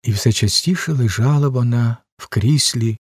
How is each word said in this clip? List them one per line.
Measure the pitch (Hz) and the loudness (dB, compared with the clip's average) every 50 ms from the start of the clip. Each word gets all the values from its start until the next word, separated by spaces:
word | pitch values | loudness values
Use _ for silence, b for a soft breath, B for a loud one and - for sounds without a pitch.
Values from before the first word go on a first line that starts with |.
| _ | _
і | - | -2
все | 101 101 - 120 104 | -4 0 0 0 0
частіше | - 113 98 - - - 170 185 170 - - 156 | 2 0 0 0 0 0 0 -2 -2 -2 -4 -2
лежала | 131 120 110 95 - 113 135 147 143 143 | 0 0 0 0 0 0 2 2 2 2
вона | 143 127 127 120 120 120 120 117 117 117 - _ _ _ | 0 0 0 0 0 0 0 0 0 -2 -4 _ _ _
в | _ - | _ -18
кріслі | - - 113 101 123 151 139 - - - 123 113 113 110 - | -4 -4 0 2 2 2 2 0 -2 -2 -2 -2 -2 -4 -6